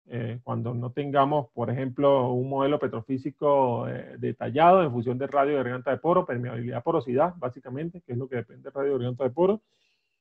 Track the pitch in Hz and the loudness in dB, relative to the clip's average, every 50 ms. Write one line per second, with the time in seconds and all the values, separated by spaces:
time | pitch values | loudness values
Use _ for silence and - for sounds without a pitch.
0 | _ - 123 120 120 113 117 120 123 - 120 117 113 113 117 120 120 107 120 147 | _ -12 -8 -8 -6 -8 -8 -8 -8 -6 -6 -4 -4 -4 -4 -6 -6 -6 -6 -6
1 | 143 143 139 143 139 139 151 151 139 - _ 120 120 - 120 123 135 131 123 143 | -4 0 2 4 4 4 2 0 -2 -4 _ -6 -4 -4 -2 -4 -4 -4 -2 2
2 | 139 139 139 135 123 127 127 123 127 135 139 135 135 143 147 147 - 127 - 117 | 4 4 6 4 4 2 0 -2 -2 -2 0 0 2 2 2 0 0 -2 -4 -6
3 | 110 - 135 127 131 147 135 - 156 147 143 139 131 123 117 113 120 120 123 131 | -6 -6 -6 -6 -6 -8 -6 -2 2 4 4 4 4 2 2 -2 -4 -6 -6 -8
4 | 135 127 131 123 120 123 120 - 120 117 117 143 165 175 185 190 175 143 120 123 | -10 -12 -10 -8 -6 -6 -6 -6 -6 -4 2 6 6 8 8 6 4 2 0 -2
5 | 113 127 123 127 139 135 135 143 139 143 147 139 127 120 123 127 123 143 131 - | -2 -2 -2 -2 -4 0 2 2 2 2 2 0 0 -2 -4 -4 -2 -2 -2 0
6 | - 160 175 185 175 - 131 123 123 123 123 120 120 123 123 120 - 165 165 135 | 0 2 2 2 2 0 -2 -4 -6 -6 -6 -8 -6 -6 -6 -4 -2 0 0 0
7 | 110 127 120 131 151 180 175 175 123 127 123 135 - 131 123 139 160 175 175 180 | 0 0 0 2 2 0 -2 -4 -8 -8 -8 -10 -12 -10 -8 -8 -8 -8 -10 -12
8 | - - 127 120 135 127 131 120 110 - - 127 131 135 - 139 139 143 139 127 | -12 -8 -8 -6 -6 -6 -6 -8 -8 -10 -14 -20 -18 -10 -6 -4 -2 0 0 -2
9 | 120 123 127 123 143 123 123 160 175 190 208 214 - _ _ _ _ _ _ _ | -2 -4 -4 -2 -4 -2 0 2 2 2 2 0 -6 _ _ _ _ _ _ _
10 | _ _ _ _ | _ _ _ _